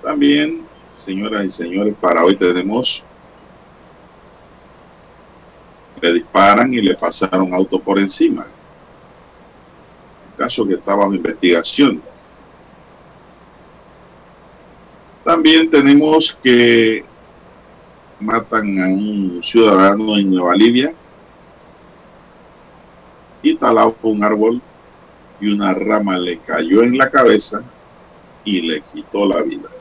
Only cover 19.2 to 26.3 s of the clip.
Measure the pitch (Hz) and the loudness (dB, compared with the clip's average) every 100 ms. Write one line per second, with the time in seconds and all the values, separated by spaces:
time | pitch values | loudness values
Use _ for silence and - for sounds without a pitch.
19.2 | 95 87 - 117 110 98 95 104 110 104 | -6 -6 0 4 4 6 4 2 0 0
20.2 | 98 92 87 90 113 123 139 - - - | 0 0 0 4 4 2 -2 -8 -20 -20
21.2 | - - - - - - - - - - | -20 -20 -20 -20 -20 -20 -20 -20 -20 -20
22.2 | - - - - - - - - - - | -20 -20 -20 -20 -20 -20 -20 -20 -20 -20
23.2 | - - 147 160 123 113 113 113 113 107 | -20 -4 -4 -2 0 2 0 0 -4 -2
24.2 | 104 107 110 123 - - - - - - | -2 0 0 -2 -10 -20 -20 -20 -20 -20
25.2 | - - 101 104 98 95 110 107 101 90 | -20 -8 -4 -2 -2 -4 -2 -2 -2 -4
26.2 | 90 | -6